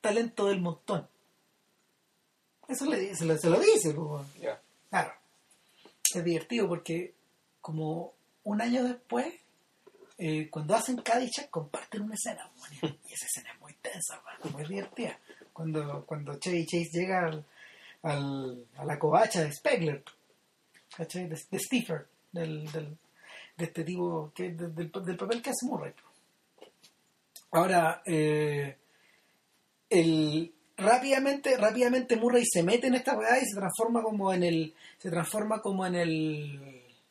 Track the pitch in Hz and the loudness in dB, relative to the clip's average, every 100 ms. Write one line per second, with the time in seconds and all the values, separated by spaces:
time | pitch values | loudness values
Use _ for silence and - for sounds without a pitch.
0 | 220 208 233 - 202 190 175 160 - 190 | 2 2 0 2 2 2 0 -4 -4 -4
1 | - _ _ _ _ _ _ _ _ _ | -4 _ _ _ _ _ _ _ _ _
2 | _ _ _ _ _ _ - 262 277 240 | _ _ _ _ _ _ -10 -6 -2 -2
3 | 190 185 165 156 170 190 403 440 165 147 | -2 -2 0 2 6 6 8 8 4 -2
4 | 156 147 139 - - - _ _ _ 190 | -4 -8 -10 -8 -8 -8 _ _ _ -2
5 | 156 - _ _ _ _ _ _ - _ | -2 -8 _ _ _ _ _ _ -20 _
6 | - 185 170 165 - 240 190 165 - 170 | -8 -4 -2 -4 -4 -4 -2 -4 -6 -6
7 | - _ _ _ _ _ - 156 156 165 | -8 _ _ _ _ _ -10 -6 -4 -6
8 | - - _ _ - 208 233 247 247 240 | -10 -16 _ _ -4 -2 2 2 0 -2
9 | _ 240 285 - _ _ _ _ - _ | _ -2 -2 -6 _ _ _ _ -20 _
10 | - - 165 156 156 - 151 330 330 247 | -20 -6 -2 -2 -4 -6 0 0 2 -4
11 | - 233 262 - - 165 147 - - 214 | 2 2 2 -6 -6 -8 -8 -12 -10 -8
12 | 208 214 233 - - - - 143 151 143 | -6 -6 -8 -10 -14 -20 -20 -6 -6 -6
13 | - - - - - - - - - 185 | -14 -12 -8 -8 -10 -18 -20 -14 -12 -8
14 | - - - - 160 139 151 196 196 - | -10 -10 -16 -12 -10 -8 -8 -6 -8 -8
15 | 196 - _ - - - 160 156 147 143 | -8 -8 _ -20 -20 -8 -4 -4 -4 -8
16 | - 151 143 143 185 175 160 170 165 165 | -8 -8 -8 -6 0 0 2 0 0 -2
17 | 185 185 170 156 151 - - - - - | 0 2 0 -2 -10 -20 -20 -20 -20 -8
18 | 160 143 139 135 131 123 120 - 143 147 | -2 0 0 -4 -6 -8 -16 -10 -6 0
19 | 156 160 220 185 151 143 302 254 160 139 | 4 6 6 4 0 0 0 2 0 -2
20 | - - _ _ _ _ _ _ _ - | -10 -20 _ _ _ _ _ _ _ -10
21 | 160 180 180 156 - 190 - 254 - 156 | -8 -6 -6 -8 -6 -6 0 -2 0 -6
22 | - _ _ 170 165 151 151 156 147 156 | -6 _ _ -6 -6 -6 -8 -8 -10 -14
23 | _ _ - - - - 170 - 160 180 | _ _ -20 -20 -20 -8 -6 -4 -6 -2
24 | 175 165 151 - 180 165 170 160 165 196 | -2 -2 -6 -8 -8 -6 -8 -6 -8 -6
25 | 180 175 196 233 277 - 254 233 - - | -6 -6 -2 -2 -2 -4 -4 -4 -8 -12
26 | - _ _ _ _ _ - _ - _ | -20 _ _ _ _ _ -20 _ -20 _
27 | _ _ _ - _ 165 185 180 160 170 | _ _ _ -20 _ 4 6 6 6 2
28 | - 160 151 151 151 143 139 - _ _ | 0 2 4 4 2 0 -4 -8 _ _
29 | _ _ _ _ _ _ _ _ _ 190 | _ _ _ _ _ _ _ _ _ 6
30 | 165 160 151 156 165 - _ - 190 247 | 6 6 4 0 -2 -10 _ 0 4 4
31 | 269 269 277 277 277 254 208 220 240 254 | 6 2 2 0 2 4 4 4 4 2
32 | 247 233 233 240 233 180 170 240 262 247 | 2 2 4 4 4 2 4 4 4 2
33 | 254 240 220 254 240 202 190 185 233 233 | 2 0 4 2 2 -2 -4 0 2 2
34 | 220 214 190 185 175 165 156 - - - | 0 0 0 2 2 2 -2 -6 -20 -12
35 | 185 170 165 214 208 220 214 190 185 175 | -4 -2 -2 -2 -2 -2 -2 -2 0 0
36 | 170 160 156 151 147 143 139 127 120 - | 2 2 0 -2 -8 -10 -14 -20 -20 -20
37 | _ | _